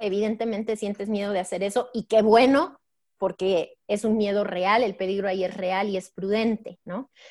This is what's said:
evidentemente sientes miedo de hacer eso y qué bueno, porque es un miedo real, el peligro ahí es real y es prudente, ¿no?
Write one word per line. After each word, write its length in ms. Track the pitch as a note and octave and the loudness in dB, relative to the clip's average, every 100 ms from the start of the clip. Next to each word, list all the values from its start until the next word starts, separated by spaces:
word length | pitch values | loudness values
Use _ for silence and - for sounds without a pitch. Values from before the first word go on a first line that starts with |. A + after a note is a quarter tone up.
evidentemente 720 | G#3+ G3 G#3+ A3 A#3 G#3 A3 G#3+ | -4 -2 -2 -2 -4 -4 -4 -4
sientes 320 | G3+ G3+ G3+ | -4 -6 -4
miedo 240 | G#3 G3+ | -2 -2
de 80 | G3 | -2
hacer 240 | F#3+ F#3 | -4 -4
eso 260 | G3 B3 - | -2 -2 -4
y 100 | A#3 | -6
qué 180 | - A3 | 2 4
bueno, 560 | G#3+ A3+ B3+ C#4 E4+ - _ _ _ _ | 6 8 8 4 2 -6 _ _ _ _
porque 600 | F#3+ F#3 F#3+ F3+ - - - | -4 -2 0 0 -2 -10 -6
es 160 | G#3 | -2
un 140 | A3 A3 | 0 0
miedo 260 | G#3 G3+ | 0 0
real, 400 | G#3 F3+ F3+ A3+ | -2 -2 2 2
el 140 | A#3 F#3+ | 2 -2
peligro 320 | F#3+ G3 G3 | -4 -2 -2
ahí 160 | F#3+ F3+ | -2 -4
es 100 | F#3+ | -4
real 320 | F#3 F#3+ G#3 | -4 -2 -2
y 80 | F#3+ | -4
es 160 | - | -8
prudente, 680 | - F#3+ G#3+ A3+ G#3+ - - | -10 -2 0 0 -2 -6 -18
¿no? 260 | - F#3 C4+ _ - | -12 -10 -12 _ -20